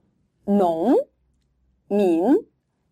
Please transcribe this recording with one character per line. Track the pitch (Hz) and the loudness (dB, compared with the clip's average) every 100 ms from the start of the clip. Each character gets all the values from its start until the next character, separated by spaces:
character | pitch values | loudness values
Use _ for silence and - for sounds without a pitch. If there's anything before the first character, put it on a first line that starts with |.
| _ _ _ _ | _ _ _ _
农 | - 202 175 160 208 427 587 _ _ _ _ _ _ _ _ | -4 0 0 -2 0 0 -2 _ _ _ _ _ _ _ _
民， | 202 190 165 208 381 - _ _ _ _ | -2 0 0 0 0 -2 _ _ _ _